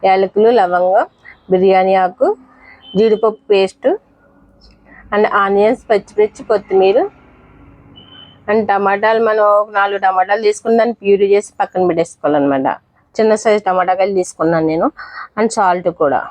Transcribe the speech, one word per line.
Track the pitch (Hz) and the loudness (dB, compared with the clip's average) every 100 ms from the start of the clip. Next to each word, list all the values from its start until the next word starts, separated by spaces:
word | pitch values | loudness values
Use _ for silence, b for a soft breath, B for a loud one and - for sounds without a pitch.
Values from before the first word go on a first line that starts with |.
యాలకులు, | 190 190 190 208 220 240 | 2 0 0 2 2 2
లవంగం, | 185 180 180 196 339 _ B B _ | 2 0 0 0 -2 _ B B _
బిర్యానీ | 185 190 190 185 190 | 0 2 2 2 0
ఆకు, | 185 185 294 427 - B B B - | 0 -2 -2 -2 -10 B B B -8
జీడిపప్పు | 190 220 214 220 214 _ | 0 0 2 0 -4 _
పేస్ట్ | 202 190 - 254 381 _ _ _ _ _ _ - _ _ B B | 0 0 -2 -4 -4 _ _ _ _ _ _ -20 _ _ B B
and | 208 214 208 | -2 0 0
ఆనియన్స్, | 196 202 208 247 - | 0 0 0 -2 -2
పచ్చిమిర్చి, | 208 - - 214 - - | -4 -4 -2 -2 -2 -4
కొత్తిమీర | 214 202 190 190 214 392 _ - _ - - - - - - - - - _ - | -4 0 0 2 2 -2 _ -20 _ -20 -20 -20 -20 -20 -20 -20 -20 -20 _ -4
and | 214 208 | -2 0
టమాటాలు. | 196 196 196 220 226 226 | 0 0 0 0 0 0
మనం | 214 208 208 | 2 2 2
ఒక | 214 208 | 0 -2
నాలుగు | 202 202 196 | -2 -2 -2
టమాటాలు | 190 185 208 214 | 0 0 0 -2
తీసుకుని | 208 226 226 | -2 -2 0
దాన్ని | 226 233 | 0 -2
ప్యూరీ | 196 202 202 | 0 2 2
చేసి | 202 208 _ | 0 -2 _
పక్కన | 196 185 180 | -6 -2 -2
పెట్టేసుకోవాలన్నమాట. | 165 170 - 151 147 143 139 131 - _ _ _ | -2 -4 -4 -2 0 0 0 -2 -6 _ _ _
చిన్న | - 220 214 | -2 0 0
సైజు | 233 214 208 | 0 -2 0
టమాటాకాయలు | 185 180 185 190 196 | -2 -2 0 0 -2
తీసుకున్నాను | 180 - 160 165 160 | -6 -4 -2 0 -2
నేను. | 160 226 - B B B - | -2 -4 -6 B B B -4
and | 220 226 | -4 0
సాల్ట్ | 190 180 180 165 | -2 0 -4 -2
కూడా. | 151 127 - | -2 -2 -6